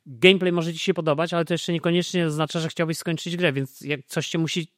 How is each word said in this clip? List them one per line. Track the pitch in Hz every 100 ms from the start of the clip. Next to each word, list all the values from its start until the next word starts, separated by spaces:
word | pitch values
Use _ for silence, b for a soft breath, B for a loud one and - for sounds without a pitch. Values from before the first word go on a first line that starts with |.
gameplay | - 117 185 190 180
może | 170 165
ci | 160
się | 196
podobać, | 175 160 147 170
ale | 170
to | 165
jeszcze | 170 -
niekoniecznie | 165 175 175 170 180 165
oznacza, | 151 156 165
że | 160
chciałbyś | - 165 160
skończyć | 175 160 175 175
grę, | 170
więc | 135 131 -
jak | 143 143
coś | - 160 -
cię | 170
musi | 160 180 160